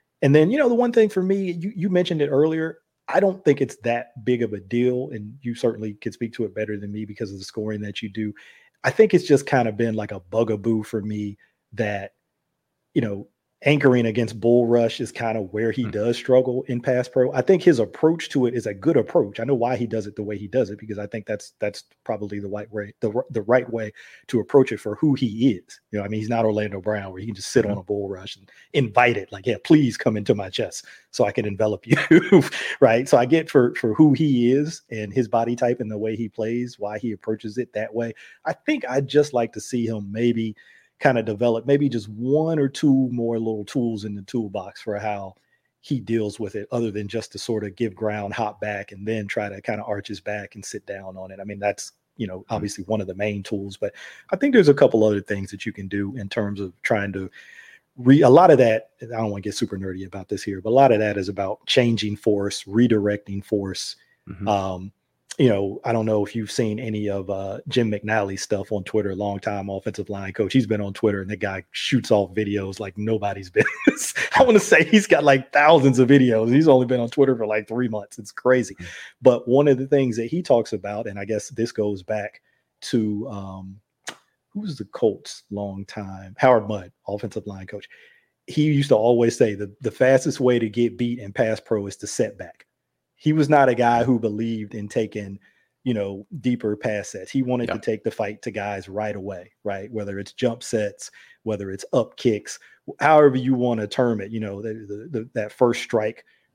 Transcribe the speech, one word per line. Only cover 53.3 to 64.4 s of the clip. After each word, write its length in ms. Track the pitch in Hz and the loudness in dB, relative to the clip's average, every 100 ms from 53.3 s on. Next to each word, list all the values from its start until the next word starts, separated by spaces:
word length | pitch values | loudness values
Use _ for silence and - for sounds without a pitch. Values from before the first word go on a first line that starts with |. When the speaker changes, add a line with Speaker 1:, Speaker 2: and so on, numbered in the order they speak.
| 101 | -4
Speaker 1:
tools, 360 | 95 101 98 95 | -6 -8 -8 -8
but 160 | 104 - - - - | -8 -8 -18 -20 -6
I 80 | - | -2
think 160 | 277 | 4
there's 160 | 247 151 | 8 8
a 60 | |
couple 280 | 143 135 113 | 8 6 4
other 200 | 107 101 | 2 0
things 280 | - 101 98 | -4 -8 -8
that 120 | 101 | -10
you 80 | 110 | -12
can 160 | 101 95 | -10 -8
do 260 | 101 98 127 | -6 -6 -8
in 120 | 98 | -6
terms 320 | 120 101 101 | -4 -4 -6
of 140 | 95 - | -10 -8
trying 320 | - 107 101 | -2 -2 -2
to 160 | 95 95 - - - - _ _ - | -6 -10 -14 -20 -20 -20 _ _ 2
re-, 240 | 123 143 | 6 8
a 80 | 135 | 10
lot 220 | 151 180 | 8 10
of 80 | 135 | 8
that, 320 | 117 110 - _ | 6 2 -2 _
I 60 | 117 | -10
don't 240 | 113 110 | -4 -4
wanna 100 | 101 | -4
get 140 | 104 | -6
super 240 | - 110 95 | -4 -6 -4
nerdy 280 | 95 92 95 | -8 -8 -10
about 220 | 98 - | -14 -8
this 140 | 98 | -8
here, 180 | - 95 | -6 -6
but 80 | 107 | 2
a 60 | |
lot 180 | 127 135 | 6 6
of 60 | 107 | 6
that 180 | 107 101 | 2 -2
is 140 | 92 | -6
about 340 | 95 98 104 | -6 -6 -6
changing 520 | - 135 120 113 107 104 | 0 2 2 0 -4 -2
force, 480 | 113 101 98 - | 0 0 -2 -6
redirecting 800 | 98 107 123 110 104 104 - 98 | -2 2 4 4 0 -2 -6 -10
force, 540 | - 104 98 92 - - _ _ - | -4 -4 -4 -8 -12 -16 _ _ -18
Speaker 2:
Mm-hmm. 180 | 87 | -6